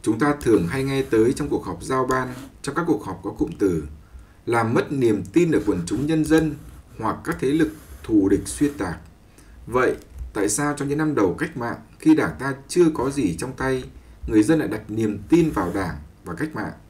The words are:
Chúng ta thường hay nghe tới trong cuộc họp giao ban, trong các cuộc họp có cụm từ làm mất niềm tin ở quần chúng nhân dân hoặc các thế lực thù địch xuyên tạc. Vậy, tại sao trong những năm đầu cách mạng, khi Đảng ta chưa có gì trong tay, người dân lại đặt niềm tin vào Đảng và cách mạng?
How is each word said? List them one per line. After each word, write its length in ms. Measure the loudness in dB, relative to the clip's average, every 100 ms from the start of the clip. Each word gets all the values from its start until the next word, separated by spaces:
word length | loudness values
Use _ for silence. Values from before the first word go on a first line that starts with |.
Chúng 160 | 0 0
ta 160 | 0 0
thường 260 | 4 4 4
hay 180 | -2
nghe 180 | -2 -2
tới 300 | 2 4 4
trong 160 | 2 -2
cuộc 160 | -4
họp 180 | -4 -10
giao 240 | -4 -2 0
ban, 280 | -2 -2 -10 -16 -12
trong 120 | -8
các 100 | -4 -2
cuộc 180 | -2
họp 160 | -4 -8
có 80 | -10
cụm 200 | -4 -6 0
từ 260 | 0 0 -4 -14 -20 -20 -20 -14 -2
làm 280 | 0 2
mất 180 | 0 0
niềm 300 | 0 2 2 2
tin 200 | 2 4
ở 80 | 2 0
quần 160 | -2 -2
chúng 200 | -2 0
nhân 180 | 0
dân 300 | 4 4 4 -4 -14 -20 -20 -6
hoặc 180 | -4 -4
các 120 | -6 -2
thế 80 | 0
lực 240 | 2 0 -2 -18 -18
thù 260 | 0 2 4
địch 200 | 2 0
xuyên 260 | -2 -2 0
tạc. 200 | -6 -8 -14 -20 _ -20 -20 -20 -4
Vậy, 300 | 0 0 0 -10 -14 -8
tại 140 | -2 -2
sao 260 | 0 -2 -2
trong 120 | -2
những 100 | 0
năm 160 | 0
đầu 200 | 2 2 0
cách 180 | -6 -6
mạng, 240 | -8 -8 -14 0
khi 160 | 4
Đảng 220 | 6 4 -4
ta 160 | -6 -6 -4
chưa 220 | 4 4
có 160 | 4 -2
gì 260 | 0 -2 -2
trong 160 | -6
tay, 320 | -4 -2 -2 -4 -18 -20 -12 2
người 140 | 4
dân 160 | 6 4
lại 100 | 2
đặt 220 | -6 -6
niềm 280 | -2 -2 -2 2
tin 220 | 4 4
vào 220 | 0 -4
Đảng 220 | -4 -6 -8 -14 -18
và 100 | -12
cách 200 | -8 -8
mạng? 180 | -6 -10 -12